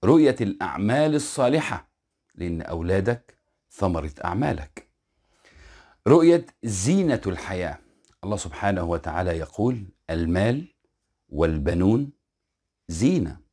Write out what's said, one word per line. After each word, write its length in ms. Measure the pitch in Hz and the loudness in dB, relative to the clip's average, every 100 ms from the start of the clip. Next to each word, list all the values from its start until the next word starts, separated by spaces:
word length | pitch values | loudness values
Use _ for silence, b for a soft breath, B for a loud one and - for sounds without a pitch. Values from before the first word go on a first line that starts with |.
رؤية 320 | 92 160 151 - | 6 6 6 2
الأعمال 720 | 107 98 90 65 104 127 156 147 | -2 -4 -8 -2 0 2 2 0
الصالحة، 720 | - - 127 151 - 127 - _ _ _ _ - | -4 0 0 2 -2 -8 -12 _ _ _ _ -10
لأن 260 | 87 85 | -6 -6
أولادك 760 | - 82 85 95 95 120 _ _ _ _ _ | -6 -6 0 0 0 -4 _ _ _ _ _
ثمرة 420 | - 98 82 76 - - | -4 -2 -2 -6 -8 -6
أعمالك. 640 | 95 - - 69 - - _ _ _ _ b b b b b b b - | -4 -2 -4 -8 -16 -20 _ _ _ _ b b b b b b b 4
رؤية 380 | 143 165 170 170 _ | 6 8 6 2 _
زينة 580 | 117 98 101 190 180 117 98 | -6 -4 0 2 2 0 -2
الحياة، 500 | 90 - 95 85 - _ _ _ _ | -6 -8 -6 -6 -8 _ _ _ _
الله 140 | 95 104 | -8 -6
سبحانه 460 | - - 101 98 | -8 -6 -2 -2
وتعالى 480 | 85 85 82 80 92 | -2 -4 -4 -4 -2
يقول: 540 | 82 78 - 110 123 92 _ - | -4 -6 -4 -2 -2 -10 _ -8
"المال 580 | 82 82 87 107 131 175 _ _ _ _ _ _ | -4 0 2 2 0 -6 _ _ _ _ _ _
والبنون 800 | 73 82 78 71 82 92 117 143 - _ _ _ _ _ _ _ | -2 0 0 -2 2 2 2 0 -10 _ _ _ _ _ _ _
زينة". 520 | 82 120 180 85 - _ | -2 0 2 -2 -8 _